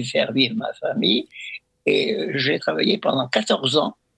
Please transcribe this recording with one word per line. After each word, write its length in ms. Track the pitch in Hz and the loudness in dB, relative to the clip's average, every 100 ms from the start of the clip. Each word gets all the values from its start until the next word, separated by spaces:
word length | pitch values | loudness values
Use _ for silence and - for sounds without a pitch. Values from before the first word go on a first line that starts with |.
faire 280 | 127 147 131 | -2 0 0
vivre 220 | 135 123 110 | 2 2 0
ma 180 | - | -6
famille. 540 | - - 135 180 214 - - - - - _ - | -4 -4 0 2 2 -2 -10 -14 -14 -18 _ 0
Et, 280 | - - | 2 2
euh, 180 | - 156 139 | -2 -2 -2
j'ai 240 | 131 160 | -2 -2
travaillé 380 | - 156 156 190 | -2 0 2 2
pendant 300 | - 139 127 | 0 0 0
quatorze 480 | - 214 202 - 143 | 0 0 0 2 0
ans 180 | 165 - _ | 0 -4 _